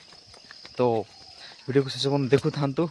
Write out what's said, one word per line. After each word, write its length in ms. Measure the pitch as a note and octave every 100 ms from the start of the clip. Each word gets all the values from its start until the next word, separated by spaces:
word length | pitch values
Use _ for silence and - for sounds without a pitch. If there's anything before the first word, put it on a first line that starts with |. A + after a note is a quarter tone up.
| - - - - - - -
ତ 80 | - B2 A2+ - - - - - -
ଭିଡ଼ିଓକୁ 300 | - C3+ C3+
ଶେଷ 160 | B2 C3+
ପର୍ଯ୍ୟନ୍ତ 260 | C#3+ B2+
ଦେଖୁଥାନ୍ତୁ, 520 | C3+ A#2 C#3+ C#3 C3+ E3